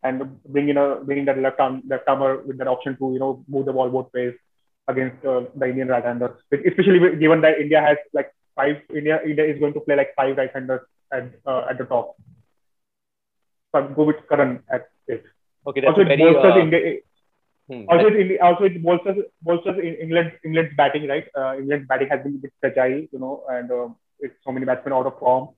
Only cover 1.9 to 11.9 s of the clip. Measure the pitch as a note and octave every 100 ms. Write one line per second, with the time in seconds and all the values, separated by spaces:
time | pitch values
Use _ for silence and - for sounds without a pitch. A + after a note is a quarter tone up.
1.9 | C3 - C3+ C3+ C3+ C#3 C3 C3 B2+ C#3
2.9 | C3 C3+ B2+ C3+ B2+ - C#3 C3+ B2+ B2+
3.9 | C3 C3 B2+ B2 B2 _ _ _ _ -
4.9 | C3 C3 B2+ C#3 B2+ B2 C#3+ C3 B2+ B2+
5.9 | B2 A#2+ A#2+ A#2+ - _ C#3+ F3+ - F#3+
6.9 | F3+ F3+ D#3+ D#3 E3 D#3 D3+ D3 D3+ D3+
7.9 | D3 - C#3+ C3+ _ _ - C#3 D3 _
8.9 | D3+ D3 D#3 D#3 D3 D#3 C#3+ D3 D3 D3+
9.9 | C#3+ C#3 - C3+ C3+ C3 C3+ B2+ B2+ _
10.9 | _ _ C3 B2+ _ C#3+ B2+ - B2+ B2+